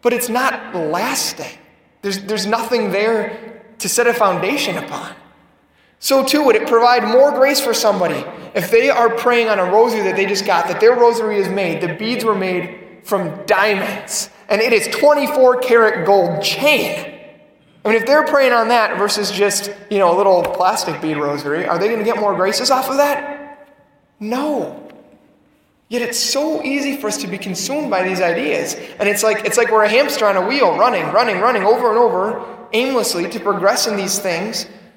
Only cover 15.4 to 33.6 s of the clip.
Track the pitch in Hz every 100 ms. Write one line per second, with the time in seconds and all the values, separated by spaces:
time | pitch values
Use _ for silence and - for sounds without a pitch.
15.4 | 254 247 - 233 220 220 170 202 170 156
16.4 | - - 285 277 - - - - - -
17.4 | _ _ _ _ - 226 226 294 302 285
18.4 | 262 240 226 240 214 180 208 208 202 185
19.4 | 202 196 - - - 208 185 175 196 180
20.4 | - - 180 214 - 156 156 147 147 143
21.4 | 143 151 180 170 202 226 208 233 208 180
22.4 | 190 202 254 262 262 269 285 285 285 -
23.4 | 285 285 - _ _ _ _ _ 214 247
24.4 | 302 277 147 - - - - _ _ _
25.4 | _ _ _ _ _ 233 240 233 - 269
26.4 | 302 311 254 277 277 - 208 214 190 190
27.4 | 208 175 - 285 285 196 185 185 180 170
28.4 | 285 - 165 - - - 202 202 220 214
29.4 | 208 - 233 214 208 220 285 - 214 190
30.4 | 185 277 214 165 226 185 156 196 240 185
31.4 | 220 233 190 240 240 220 233 180 202 240
32.4 | - - - 220 262 262 196 180 170 214
33.4 | 196 185